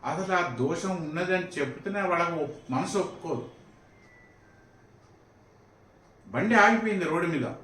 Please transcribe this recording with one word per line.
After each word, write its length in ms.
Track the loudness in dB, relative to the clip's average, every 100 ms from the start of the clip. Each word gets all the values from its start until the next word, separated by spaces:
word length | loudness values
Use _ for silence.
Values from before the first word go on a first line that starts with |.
అసలు 300 | -4 -4 0
ఆ 140 | 0 0
దోషం 420 | 0 -2 0 -2
ఉన్నదని 680 | -4 -4 -4 0 0 -2 -4
చెప్తేనే 420 | -4 -4 -6 -4
వాళ్ళకు 300 | 0 2 0
ఒప్-, 400 | 0 -4 -6 -4
మనసు 260 | -2 0 0
ఒప్పుకోదు. 500 | -2 -6 -6 -6 -6 -16 -20 -20 -20 -20 -20 -20 -20 -20 -20 -20 -20 -20 -20 -20 -20 -20 -20 -20 -20 -20 -20 -20 -20 -20 -20 -20 -6
బండి 260 | -2 4
ఆగిపోయింది 500 | 8 8 6 2 0
రోడ్డు 240 | 2 0 0
మీద 160 | -2 -4 -6